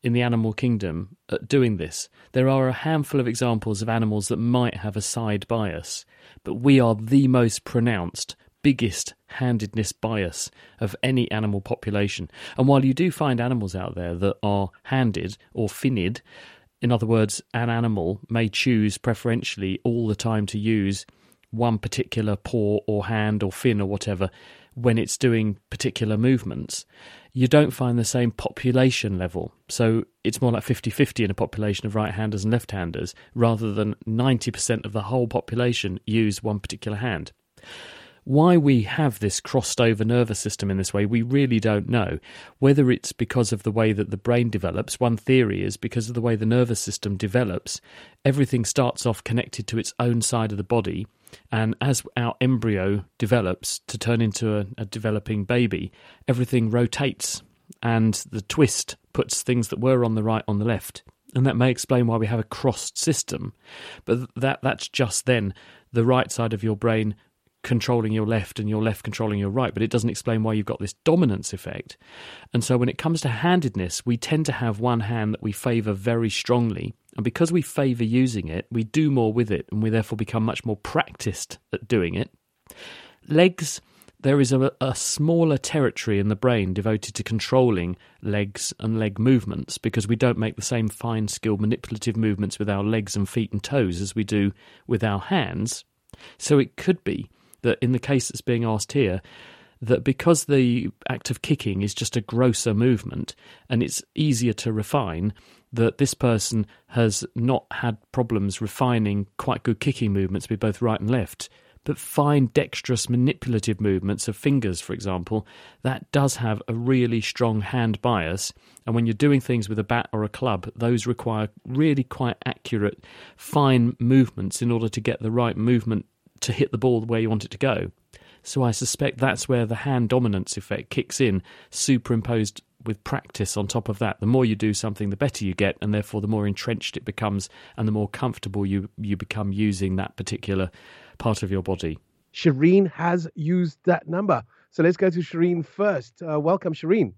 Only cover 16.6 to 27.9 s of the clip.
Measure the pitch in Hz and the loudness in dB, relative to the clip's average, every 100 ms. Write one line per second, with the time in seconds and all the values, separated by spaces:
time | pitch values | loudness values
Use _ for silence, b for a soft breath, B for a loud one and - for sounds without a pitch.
16.6 | B _ 120 120 110 113 107 - _ 117 | B _ 0 2 2 2 2 -2 _ -4
17.6 | 117 117 117 104 82 104 - 117 110 - | -2 0 0 0 -2 -4 -4 0 0 0
18.6 | 135 117 107 - - 113 120 117 - - | 2 4 2 0 -4 -2 -2 -2 -4 -6
19.6 | 95 95 127 117 113 104 113 110 104 107 | -4 -2 -2 -2 -2 -2 0 0 -2 -2
20.6 | 107 110 98 98 - b b b _ 110 | 0 2 2 -2 -8 b b b _ -2
21.6 | 120 110 - - - - 107 101 - 120 | 0 0 -2 -4 -4 -2 -2 -2 -2 0
22.6 | 104 104 - 104 95 113 107 107 101 - | 2 0 0 -2 0 0 0 0 -2 0
23.6 | 127 104 98 101 - 92 95 B B B | 0 2 0 -2 -4 -2 -2 B B B
24.6 | B - 120 113 - - 131 113 107 101 | B -2 2 2 0 0 2 4 2 -4
25.6 | _ - 131 - 110 107 120 131 92 67 | _ -6 -4 -2 -2 2 2 2 0 -8
26.6 | - - - B B B B 127 127 151 | -8 -10 -12 B B B B 0 6 6
27.6 | 151 - 127 | 6 2 0